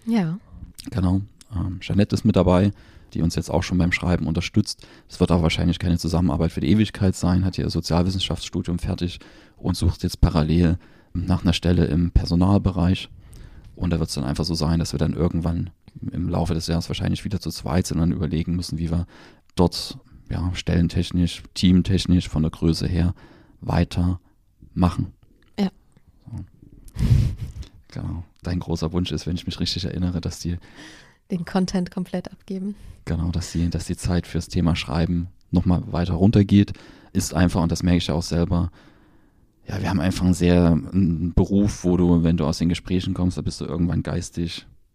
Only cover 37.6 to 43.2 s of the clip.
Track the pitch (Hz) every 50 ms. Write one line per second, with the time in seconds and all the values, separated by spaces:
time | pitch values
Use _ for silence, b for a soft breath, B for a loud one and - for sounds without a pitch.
37.6 | 85 82 85 - - 90 87 85 - - 73 82 82 - 85 85 85 85 90 85
38.6 | 87 85 b b b b b b b b b b b b b b b b _ _
39.6 | _ - 101 98 98 - 98 85 76 95 87 - 90 90 90 - 87 87 87 90
40.6 | 87 85 82 76 - - - 92 98 82 85 78 87 85 - - 95 - 98 101
41.6 | 101 101 - - - 90 90 87 87 87 87 85 82 82 85 85 76 73 82 -
42.6 | 82 87 87 - - - 92 90 - 95 92 90